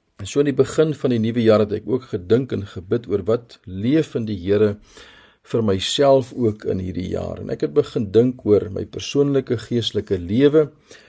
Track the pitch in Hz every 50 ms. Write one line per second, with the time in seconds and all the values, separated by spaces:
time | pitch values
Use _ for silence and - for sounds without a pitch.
0 | _ _ _ _ 98 - - 139 147 147 131 139 131 - - - 156 160 147 -
1 | - 135 123 113 107 113 113 123 113 110 107 104 107 101 104 98 - - 120 123
2 | - - - 101 90 90 110 127 139 123 117 101 101 - - 95 87 95 104 120
3 | 120 - 98 101 87 104 110 120 120 _ - _ _ 95 92 95 104 120 147 165
4 | 147 - - 127 113 107 104 90 87 95 101 104 107 104 104 - - _ - -
5 | - - - - _ _ _ _ _ - - 120 110 104 98 95 - - - -
6 | 139 139 135 135 123 - - 127 120 110 101 104 - 101 98 92 92 92 90 90
7 | 92 90 90 90 87 87 82 85 98 101 117 - - 147 147 147 - - - 139
8 | 113 95 95 110 123 127 123 - - 104 104 95 - 101 95 95 92 - - -
9 | - - - 143 143 143 139 135 131 - 123 113 - - 120 120 110 - - 104
10 | 98 - 101 90 87 85 101 123 143 143 139 156 151 135 - _ _ _ - -
11 | -